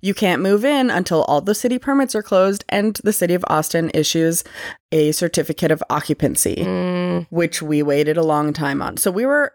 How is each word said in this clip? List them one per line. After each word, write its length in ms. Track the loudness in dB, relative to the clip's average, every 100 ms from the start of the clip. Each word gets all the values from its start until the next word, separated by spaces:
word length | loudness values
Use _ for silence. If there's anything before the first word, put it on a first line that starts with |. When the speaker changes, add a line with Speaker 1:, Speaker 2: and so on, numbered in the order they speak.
Speaker 1:
you 120 | -4
can't 280 | 0 0 2
move 220 | 2 2
in 260 | 2 2 2
until 340 | 0 0 0
all 180 | 2 0
the 120 | 0
city 240 | -2 0 -2
permits 380 | 0 0 0 -2
are 80 |
closed 400 | 0 2 2 0 -4
and 260 | -2 0 -2
the 80 | -2
city 220 | 0 0
of 100 | 0 0
Austin 420 | -2 0 -2 -2
issues 520 | 0 0 2 2 0 -6 -12 -14 -14 _
a 180 | 2 2
certificate 600 | 2 0 -2 -2 0 0
of 120 | 0 0
occupancy, 720 | -4 -2 0 0 0 -2 -2 -2
Speaker 2:
Mm. 640 | -2 -2 -2 -2 -4 -4
Speaker 1:
which 300 | -2 -2 -2
we 220 | -2 0
waited 320 | 2 2 2 2
a 80 |
long 300 | 2 2 0
time 280 | -2 -2 -2
on. 140 | -4 -2
So 160 | -2
we 140 | 0 0
were 260 | 0 -2